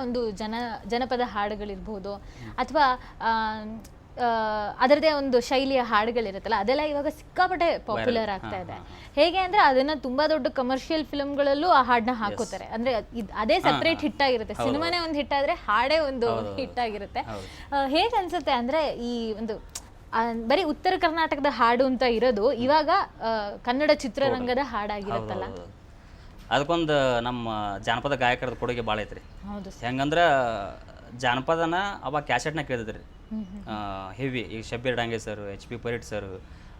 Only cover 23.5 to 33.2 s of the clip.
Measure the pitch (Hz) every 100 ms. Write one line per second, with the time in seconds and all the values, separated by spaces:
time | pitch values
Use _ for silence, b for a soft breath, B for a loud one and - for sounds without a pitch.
23.5 | 196 - 254 302 294 262 240 269 254 247
24.5 | 247 277 226 208 208 196 117 110 - 190
25.5 | 92 87 - - - - - - - -
26.5 | 127 143 170 160 147 131 120 120 123 117
27.5 | 107 104 98 110 117 139 139 123 123 127
28.5 | 117 123 120 113 107 101 92 - - 196
29.5 | 208 190 - 117 131 139 160 170 139 123
30.5 | 110 98 - - - - 120 127 123 131
31.5 | 165 165 175 202 196 131 147 147 123 156
32.5 | 151 139 123 110 104 - -